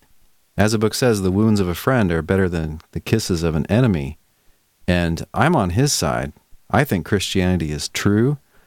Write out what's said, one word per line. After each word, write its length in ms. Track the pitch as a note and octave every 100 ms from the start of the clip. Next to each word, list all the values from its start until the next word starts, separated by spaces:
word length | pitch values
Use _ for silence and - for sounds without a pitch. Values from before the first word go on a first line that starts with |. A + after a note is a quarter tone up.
| _ _ _ _ _ -
As 180 | G#2
the 40 | A2
book 160 | G#2+
says, 300 | - B2+ G#2
"The 80 | F#2+
wounds 280 | F#2+ A2 G#2+
of 80 | F2+
a 60 |
friend 380 | E2+ - C3 G2
are 100 | E2
better 260 | D#2 F#2+ F#2+
than 320 | E2+ D#2+ D#2 -
the 80 | -
kisses 420 | - A2+ - F2+
of 140 | E2+ D#2
an 100 | C#2
enemy." 480 | G#2+ B2+ F2 C#2 D#2 _ _ _ _ _ _ -
And 380 | F2 E2+ E2 D#2+
I'm 220 | - C3 F3
on 160 | F#2+
his 200 | F2 C#3+
side. 400 | - D#2+ A#1+ - - _ - -
I 140 | G#2
think 240 | C#3+ G2+ D#2
Christianity 640 | G#2 - G2 F2+ F2+ D#2+
is 180 | D2+ -
true. 480 | - G#2 G#2 A#2+ D3 _ _